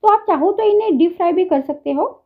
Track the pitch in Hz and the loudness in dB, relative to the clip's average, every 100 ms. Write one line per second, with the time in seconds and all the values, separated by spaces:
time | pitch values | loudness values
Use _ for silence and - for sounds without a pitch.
0 | 427 415 427 320 330 403 427 415 440 277 | 4 2 0 0 0 0 2 2 0 0
1 | 339 349 349 359 370 285 277 294 285 277 | 0 0 -2 0 0 -2 -4 -8 -6 -4
2 | 440 - | -4 -6